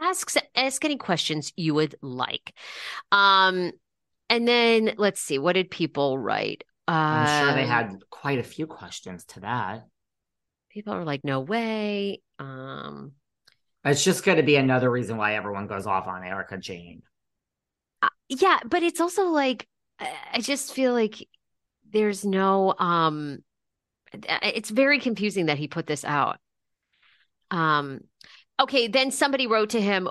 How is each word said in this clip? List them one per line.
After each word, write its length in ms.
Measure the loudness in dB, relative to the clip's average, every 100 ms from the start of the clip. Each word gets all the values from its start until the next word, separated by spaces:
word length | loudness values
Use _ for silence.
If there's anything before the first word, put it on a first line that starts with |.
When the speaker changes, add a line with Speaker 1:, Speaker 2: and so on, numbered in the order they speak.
Speaker 1:
Ask, 360 | -2 -2 -2 -2 -2
ask 300 | -2 -2 0
any 120 | -2 -2
questions 560 | -2 -2 -2 -4 -6 -4
you 180 | 0
would 220 | 2 0 -4
like." 520 | -10 -6 -6 -6 -12 -20 -18 -14 -12 -12 0
Um, 640 | 4 6 6 4 2 -2 -6 _ _ _ _ -2
and 180 | 0 4
then 480 | 4 6 4 2 2
let's 240 | 0 0
see, 200 | -4 0
what 140 | 2
did 180 | 2 0
people 440 | -2 -4 0 0 0
write? 460 | -2 -2 -2 -6 -14 _ -2
Speaker 2:
I'm 600 | 2 2 2 2 4 2
sure 80 | 2
they 80 |
Speaker 1:
Um, 40 | 2
Speaker 2:
had 300 | 2 0 -6 -18
quite 280 | -10 -4 -4
a 60 |
few 240 | -4 -8 -10
questions 560 | -10 -16 -16 -14 -16 -16
to 140 | -14
that. 420 | -6 -4 -4 -8 -14 _ _ _ _ _ _ _ _
Speaker 1:
People 240 | -14 -10
are 120 | -8
like, 200 | -6 -6
"No 160 | -4 -4
way." 800 | -2 -4 -4 -4 -4 -4 -6 -8 _ -18
Um, 760 | -16 -14 -12 -12 -12 -14 -16 -20 _ _ _ _ _ _
Speaker 2:
It's 180 | 0 2
just 220 | 2 2
gonna 180 | 4 4
be 140 | 6 4
another 340 | 4 4 2
reason 280 | 0 -2 -2
why 160 | -2
everyone 320 | -2 -4 -6 -6
goes 200 | -6 -2
off 200 | -2 -2
on 180 | -8
Erica 320 | -8 -8 -8 -10
Jane. 460 | -10 -12 -14 -20 -20 _ _ _ _ _ _ _ _ -4
Speaker 1:
Uh, 80 | -4 -4 -8
yeah, 320 | 2 4 4
but 180 | 2 0
it's 180 | 0 0
also 240 | -2 0 0
like, 400 | 2 0 -2 -8 _ _ -12
I, 120 | -10 -10 -8
I 60 | -6
just 320 | -4 -4 -4
feel 220 | 0 2
like 340 | 2 0 -4 -20 _ _ _ _ _ _
there's 320 | 0 0 0
no, 500 | -2 2 2 2 2 2
um, 640 | 2 2 2 0 -6 -10 -16 _ _ _ _ _ _
i-, 380 | -14 -6 -4 -2
it's 160 | -4 -4
very 300 | 2 2 2
confusing 460 | 0 -2 -4 -2 0
that 120 | 0
he 100 | -4
put 180 | -6 -6
this 160 | -4
out. 360 | -2 0 0 -4 _ _ _ _ _ _ _ _ _ _ -8
Um, 540 | 0 2 2 0 -10 -16 _ -20 -20 _ -2
okay, 300 | 2 2 2
then 220 | 2 2
somebody 360 | 2 2 4 4
wrote 240 | 4 2
to 120 | 2
him, 260 | 2 2 0